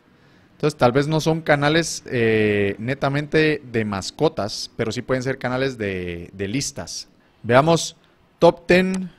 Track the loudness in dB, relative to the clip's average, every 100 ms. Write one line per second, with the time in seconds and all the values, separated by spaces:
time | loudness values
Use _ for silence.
0 | _ _ _ _ _ -4 -4 2 2 2
1 | 0 0 0 -2 2 2 4 2 0 -6
2 | -6 0 2 4 2 2 0 -2 -6 -4
3 | -2 -2 0 2 2 0 -4 -4 -2 -4
4 | -6 -2 -2 -2 -6 -6 -12 -6 -6 -4
5 | -4 -2 -2 -6 -4 -2 -4 -4 -6 -6
6 | -6 -10 -12 -8 -6 -4 -6 -10 -12 -12
7 | -16 _ _ _ 2 4 6 2 0 -12
8 | _ _ _ 4 4 4 2 4 4 -2
9 | -6